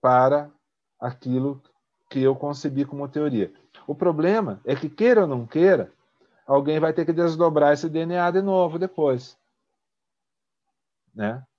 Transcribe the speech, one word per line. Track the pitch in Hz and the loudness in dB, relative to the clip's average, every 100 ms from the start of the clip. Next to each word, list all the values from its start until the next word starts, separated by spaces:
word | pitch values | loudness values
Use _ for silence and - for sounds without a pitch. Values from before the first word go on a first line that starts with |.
para | 127 127 131 147 147 _ _ _ _ _ | 4 4 4 2 -4 _ _ _ _ _
aquilo | 123 127 127 127 135 135 _ _ _ _ _ | -12 -10 -4 -2 -2 -6 _ _ _ _ _
que | 135 | 0
eu | 131 135 | 0 0
concebi | 143 143 151 135 | -4 -6 -6 -4
como | 139 143 139 | -6 -6 -8
teoria. | 151 151 123 92 _ _ - - | -4 -2 -2 -4 _ _ -20 -12
O | 147 | -4
problema | 175 156 165 220 180 101 - | -2 0 0 0 -2 -8 -6
é | 131 | -4
que, | 156 | -6
queira | - 226 233 | 0 2 4
ou | 175 | 2
não | 131 117 | -2 -4
queira, | 156 185 170 95 _ _ _ _ _ - | 2 4 4 0 _ _ _ _ _ 0
alguém | 139 143 156 | 0 2 0
vai | 160 | 0
ter | 160 160 | 0 -2
que | |
desdobrar | 165 170 160 170 151 147 | 0 0 2 2 4 4
esse | 147 170 | 2 0
D | 156 | -6
N | 165 175 | -4 -2
A | 175 | 0
de | 180 | 0
novo | 196 190 175 165 | 0 0 0 -2
depois, | 185 185 147 127 127 _ _ _ _ _ _ _ _ _ _ _ _ _ _ _ _ _ _ | -6 -2 -2 -2 -6 _ _ _ _ _ _ _ _ _ _ _ _ _ _ _ _ _ _
né? | - 104 120 131 | -8 -8 -8 -14